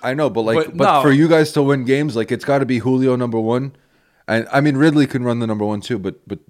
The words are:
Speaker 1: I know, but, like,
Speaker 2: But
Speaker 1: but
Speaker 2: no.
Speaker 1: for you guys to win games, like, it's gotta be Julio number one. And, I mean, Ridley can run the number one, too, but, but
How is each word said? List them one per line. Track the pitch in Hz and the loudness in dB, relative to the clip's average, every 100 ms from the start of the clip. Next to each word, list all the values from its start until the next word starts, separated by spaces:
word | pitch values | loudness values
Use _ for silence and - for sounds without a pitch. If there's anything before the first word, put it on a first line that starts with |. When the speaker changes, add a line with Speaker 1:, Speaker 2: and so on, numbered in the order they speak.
Speaker 1:
I | 123 | -6
know, | 139 143 | -2 -2
but, | 107 | -2
like, | 110 131 156 | 0 0 -2
Speaker 2:
But | 170 | 0
Speaker 1:
but | 196 151 | 2 4
Speaker 2:
no. | |
Speaker 1:
for | 143 | 4
you | 139 160 | 4 4
guys | 160 151 | 4 2
to | 151 | 0
win | 139 139 | 0 0
games, | 120 135 147 113 | 0 0 0 -4
like, | 110 | -4
it's | 120 - | -4 -2
gotta | 139 | -2
be | 131 123 | 0 -2
Julio | 120 131 131 127 | 0 0 0 0
number | 123 113 | -2 -2
one. | 110 123 135 - _ _ _ _ - | -2 -2 -4 -12 _ _ _ _ -4
And, | 113 117 | -4 0
I | 135 | 0
mean, | 147 135 | 2 4
Ridley | 160 147 135 | 4 4 2
can | 131 | 0
run | 123 120 | -2 -2
the | 113 | -2
number | 107 | -2
one, | 104 104 | -4 -4
too, | - 117 | -6 -6
but, | 92 - - | -6 -10 -14
but | 101 | -14